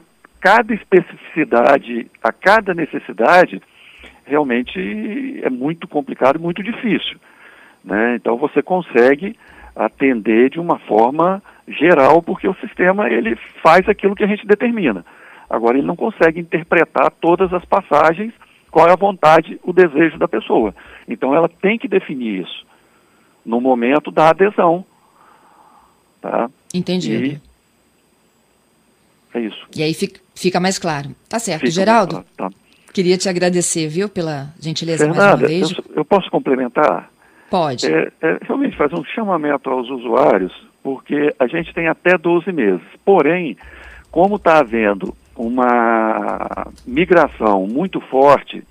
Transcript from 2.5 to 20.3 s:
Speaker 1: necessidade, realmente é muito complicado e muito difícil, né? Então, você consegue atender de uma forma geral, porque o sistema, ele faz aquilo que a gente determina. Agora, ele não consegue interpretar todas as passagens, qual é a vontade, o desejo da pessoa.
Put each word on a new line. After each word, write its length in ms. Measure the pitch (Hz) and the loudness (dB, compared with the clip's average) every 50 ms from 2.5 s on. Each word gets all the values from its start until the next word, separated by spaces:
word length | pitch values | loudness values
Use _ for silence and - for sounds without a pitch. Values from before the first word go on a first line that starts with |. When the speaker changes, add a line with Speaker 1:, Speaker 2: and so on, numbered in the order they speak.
| 214 226 196 196 170 | 4 4 2 0 -4
Speaker 1:
necessidade, 840 | 175 156 - - - - - - - 113 143 175 185 165 - 98 95 - _ _ _ - - - - - - - _ _ | -4 -6 -6 -8 -10 -10 -10 -4 0 2 4 6 6 4 4 0 -8 -14 _ _ _ -20 -20 -20 -20 -20 -20 -20 _ _
realmente 1120 | 131 139 151 147 131 117 120 - - - 190 185 202 214 214 220 220 208 - - - - - - | -4 -2 -2 -2 0 -2 -4 -4 -6 -8 -8 -8 -8 -8 -8 -8 -8 -8 -8 -10 -10 -8 -6 -6
é 60 | - | -6
muito 380 | 127 123 131 151 170 165 - | -4 -4 -6 -6 -6 -8 -10
complicado 480 | - - 147 135 - 139 - 127 131 139 | -8 -6 -6 -6 -6 -4 0 2 2 2
e 40 | 160 | 0
muito 200 | 165 170 175 - | -2 -6 -6 -6
difícil, 560 | 190 233 233 - - 214 156 110 - - - - _ _ _ _ - - - - - - _ _ - | -8 -10 -8 -6 -4 -2 -2 -2 -4 -6 -12 -14 _ _ _ _ -20 -20 -20 -20 -20 -20 _ _ -10
né? 320 | - 95 104 113 120 120 | -6 -4 -2 -2 -2 -2
Então, 220 | 104 - 113 117 | -4 -4 -4 -4
você 240 | 123 147 139 - 143 | -2 -4 -4 -2 -4
consegue 760 | - - 185 180 165 - - 117 120 131 143 147 190 208 233 _ _ - - - - - - | -4 -2 -2 -4 -4 0 2 4 4 4 4 2 -2 -10 -12 _ _ -20 -20 -20 -20 -14 -8
atender 760 | - 107 110 - - 139 135 127 110 98 113 110 113 127 135 | -4 -4 -4 -2 -2 0 0 0 0 0 0 2 4 2 2
de 80 | - 165 | 0 -2
uma 180 | 175 165 147 - | -4 -4 -4 -4
forma 640 | - - 110 107 113 127 143 160 165 185 190 202 - - - _ _ | -4 0 2 2 2 2 2 0 0 0 0 -2 -8 -14 -20 _ _
geral, 540 | - - - 143 175 170 139 131 135 151 170 | -12 -4 0 2 4 4 6 6 6 6 4
porque 260 | 170 - 190 - - | 2 0 -6 -4 -4
o 60 | 196 190 | -4 -4
sistema, 540 | - - 220 - - 180 180 190 208 214 233 | -6 -8 -10 -4 -2 0 0 0 0 0 -2
ele 260 | 220 233 233 226 - - - - - - - | -2 -2 -2 -2 -4 -8 -10 -16 -6 0 4
faz 260 | 160 165 185 185 214 | 6 6 6 4 2
aquilo 260 | 196 - 190 190 202 | 0 0 0 -2 -2
que 80 | - 214 | 0 -2
a 40 | |
gente 180 | 196 214 202 - | -2 -2 -2 0
determina. 580 | 202 208 - 262 240 233 220 175 123 98 87 82 _ - - - - - - - - | 0 0 2 0 -2 -2 0 -2 -2 -2 -4 -8 _ -20 -20 -20 -20 -20 -20 -10 -6
Agora, 280 | - 117 113 117 123 | -4 0 2 2 2
ele 100 | 139 147 | 2 0
não 80 | 175 175 | -2 -4
consegue 440 | - 240 226 - - 170 165 160 175 | -4 -4 -4 0 2 2 2 2 0
interpretar 720 | 170 165 - 160 160 - 185 170 151 - - 127 139 156 - _ | -6 -4 -4 -4 -2 0 0 2 2 0 0 0 0 0 -2 _
todas 320 | - 165 180 180 190 175 190 | 0 0 2 2 0 -2 -2
as 120 | 175 - | -4 -4
passagens, 680 | - - 196 - - 147 147 160 160 165 180 214 233 - _ _ _ _ _ _ _ | -2 -2 -2 0 2 2 4 4 4 2 0 -6 -10 -12 _ _ _ _ _ _ _
qual 160 | - 160 160 | 2 4 6
é 40 | 170 | 6
a 40 | 185 | 6
vontade, 640 | 170 196 202 196 - 156 156 160 170 - - - - - | 4 2 -2 -2 2 4 4 4 4 4 0 -6 -12 -8
o 100 | 180 175 | -2 2
desejo 440 | 180 180 160 131 151 165 156 151 - | 4 4 4 4 0 0 0 0 -2
da 80 | 170 | -4
pessoa. 460 | - | -4